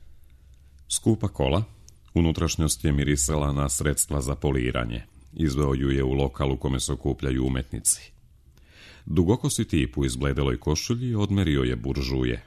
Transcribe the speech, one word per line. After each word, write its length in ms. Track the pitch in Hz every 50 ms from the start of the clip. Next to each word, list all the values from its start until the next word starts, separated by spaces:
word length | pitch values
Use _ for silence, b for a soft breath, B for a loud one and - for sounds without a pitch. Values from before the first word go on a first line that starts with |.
| b b b b b b b b b b b b b b b b - -
Skupa 400 | - - - 117 110 110 - 101
kola. 360 | - - 71 65 71 95 110 B B B B B - - - - -
Unutrašnjost 680 | 85 85 82 76 - 85 80 - - 80 76 - - -
je 80 | 80 71
mirisala 600 | 69 71 69 73 71 71 - 78 76 73 71 69
na 160 | 71 71 67
sredstva 520 | - - 73 73 71 - - - 73 69
za 140 | 62 64 71
poliranje. 680 | - - 73 67 65 60 62 64 62 60 57 57 60 - - - - - - -
Izveo 420 | 78 80 76 65 69 73 69 67
ju 160 | 65 67 69
je 140 | 67 67 67
u 80 | 64 65
lokal 400 | 69 69 67 - - 73 67 67
u 40 |
kome 240 | 62 - 69 65 65
se 120 | - - 71
okupljaju 540 | 65 - 73 65 - 69 67 65 65 64
umetnici. 640 | 65 65 64 64 - - 58 - - - - - - - - - - - - _ - B B B B B B B B B B B
Dugokosi 580 | - 80 90 87 85 117 127 - 147 - - 113
tip 340 | - - 80 65 60 - -
u 60 | 69
izbledeloj 560 | 65 60 62 69 71 67 69 71 67 62 58
košulji 540 | - 73 76 - - - 120 117 127 123 113
odmerio 480 | 107 101 101 101 98 98 85 73 69 64
je 140 | 62 62
buržuje, 680 | 58 55 67 65 69 65 64 65 65 64 60 60 60 -